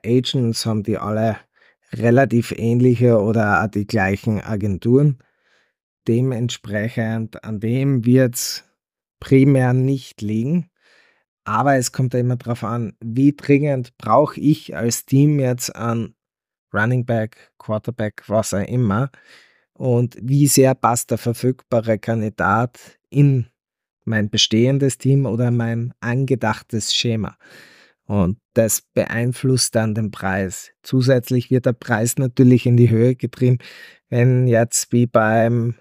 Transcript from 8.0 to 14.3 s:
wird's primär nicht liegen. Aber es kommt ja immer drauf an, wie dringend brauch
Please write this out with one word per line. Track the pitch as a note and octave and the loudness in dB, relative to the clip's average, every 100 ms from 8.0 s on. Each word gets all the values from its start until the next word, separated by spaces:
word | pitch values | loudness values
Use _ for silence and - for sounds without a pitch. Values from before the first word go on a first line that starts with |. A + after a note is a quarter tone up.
| A2+ | 4
wird's | B2+ B2+ - - - - _ _ _ _ _ | 4 4 -2 -10 -10 -16 _ _ _ _ _
primär | - C3+ C3+ C3+ B2+ | 2 4 6 4 2
nicht | B2+ C3 C3+ - - | 0 0 -2 -8 -10
liegen. | G#2 A2 B2 F3 - _ _ _ _ _ _ _ | -4 -4 -2 -2 -4 _ _ _ _ _ _ _
Aber | - G#2+ C3+ C3+ | -6 -2 0 0
es | B2+ | 0
kommt | - B2+ | -4 -2
ja | B2 | -2
immer | B2 B2 | -2 -2
drauf | A#2 B2 | -4 -6
an, | - A#2+ A2+ - | -6 -6 -8 -10
wie | A2+ A#2 C#3+ | -8 2 2
dringend | C#3+ - C#3+ D3 C3+ A#2+ _ | 2 0 2 2 -4 -6 _
brauch | G#2+ A#2 D3+ | 2 2 2